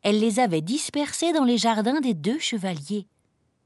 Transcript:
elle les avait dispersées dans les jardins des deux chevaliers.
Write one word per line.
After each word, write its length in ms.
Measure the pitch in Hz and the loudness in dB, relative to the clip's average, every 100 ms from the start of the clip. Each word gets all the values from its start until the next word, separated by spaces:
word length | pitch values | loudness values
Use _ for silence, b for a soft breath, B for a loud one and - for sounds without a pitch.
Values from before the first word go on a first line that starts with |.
elle 160 | 202 214 | 0 2
les 220 | 226 208 | 2 2
avait 220 | 240 160 | 2 2
dispersées 680 | 160 294 - 294 285 - 330 | -2 -4 -4 -4 -4 -2 0
dans 120 | 320 | 2
les 140 | 247 240 | 2 2
jardins 420 | 233 220 214 302 | 2 0 0 0
des 140 | 269 | 0
deux 260 | 170 160 294 | -2 -2 -2
chevaliers. 680 | - 226 185 160 139 208 185 _ _ _ _ _ | -2 -4 -4 -6 -6 -6 -8 _ _ _ _ _